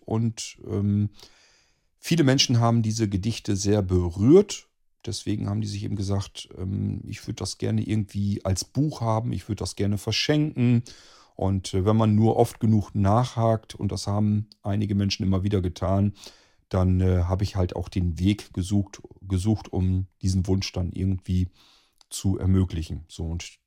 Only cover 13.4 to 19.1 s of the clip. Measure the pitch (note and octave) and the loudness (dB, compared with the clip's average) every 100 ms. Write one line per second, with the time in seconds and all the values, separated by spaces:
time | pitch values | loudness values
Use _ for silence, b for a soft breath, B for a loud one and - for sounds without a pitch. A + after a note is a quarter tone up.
13.4 | A2+ A2 - - G#2 G2 - G2+ G#2 G#2 | 0 0 -4 -8 -6 -4 -4 -2 0 0
14.4 | G#2+ _ G#2 G2+ G#2 G2+ G2 - F#2+ F#2+ | -4 _ -6 -4 -2 0 0 0 0 0
15.4 | G2 G2+ F2+ - F2+ G2 G2+ - B B | 0 0 -2 -4 0 2 0 -2 B B
16.4 | B B _ F#2+ F#2 F#2 F#2 F2+ F2 F#2+ | B B _ 0 2 4 4 2 2 0
17.4 | G2+ G2 F2+ - F2 - F2 D#2+ F#2 G#2 | -2 -2 -2 -4 -6 -2 -2 2 2 2
18.4 | - - F2+ G2+ G2 - - | -2 -6 -2 -2 -2 -8 -20